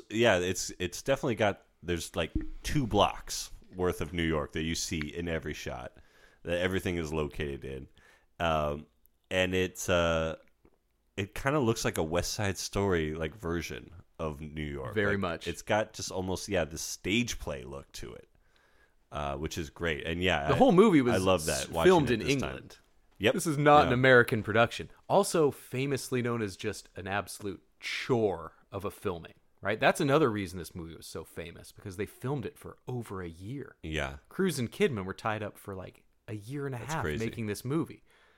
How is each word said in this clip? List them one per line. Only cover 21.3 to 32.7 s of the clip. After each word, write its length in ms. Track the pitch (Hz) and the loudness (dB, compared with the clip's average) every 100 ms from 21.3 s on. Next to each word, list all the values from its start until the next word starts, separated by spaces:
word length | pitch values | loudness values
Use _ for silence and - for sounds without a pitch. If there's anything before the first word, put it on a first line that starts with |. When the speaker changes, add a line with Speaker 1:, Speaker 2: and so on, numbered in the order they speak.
| 92 78 | 4 2
Speaker 1:
that, 180 | 69 | -2
Speaker 2:
s-, 60 | - | -2
Speaker 1:
watching 200 | 80 175 | 4 6
Speaker 2:
filmed 200 | 180 123 | 6 4
Speaker 1:
it 20 | |
Speaker 2:
in 60 | 113 | 0
Speaker 1:
this 80 | 110 139 | 0 -2
time. 120 | 69 | -2
Speaker 2:
England. 260 | 65 - - _ _ _ - | -8 -14 -20 _ _ _ -2
Speaker 1:
Yep. 120 | 104 | 0
Speaker 2:
This 140 | 185 170 | 2 0
is 100 | 143 | 4
not 260 | 147 147 | 8 8
an 40 | - | 8
Speaker 1:
Yeah. 40 | 123 | 6
Speaker 2:
American 480 | 131 123 117 113 | 8 8 8 2
production. 460 | 101 107 117 - 78 - - | 2 4 4 0 -12 -12 2
Also 420 | 160 196 175 147 | 2 4 4 4
famously 720 | - - 127 139 135 - 127 | 2 -8 -4 -2 -2 -2 -2
known 200 | 120 117 | 0 -2
as 140 | 104 87 | -4 -4
just 320 | 107 92 - - | -6 -6 -10 -10
an 100 | 92 | -4
absolute 560 | 101 98 - 104 82 _ _ | -4 -4 -8 -10 -10 _ _
chore 720 | - - - 120 107 82 80 - _ | -8 -6 0 2 2 0 -8 -18 _
of 140 | 101 95 | -8 -6
a 60 | |
filming, 420 | - 104 85 82 - _ - | -6 -6 -6 -10 -20 _ -8
right? 160 | 95 113 | -4 2
That's 220 | 147 196 | 4 4
another 320 | 143 147 139 | 4 4 4
reason 260 | 104 92 90 | 0 -4 -8
this 160 | 80 | -10
movie 220 | 92 82 78 | -12 -12 -14
was 100 | - | -14
so 180 | 90 80 | -14 -12
famous, 480 | - 82 - 101 | -12 -12 -14 -20
because 240 | - 104 92 | -16 -12 -8
they 80 | 98 | -8
filmed 400 | - 127 143 98 | -6 -6 -4 -6
it 120 | - | -10
for 200 | 87 | -18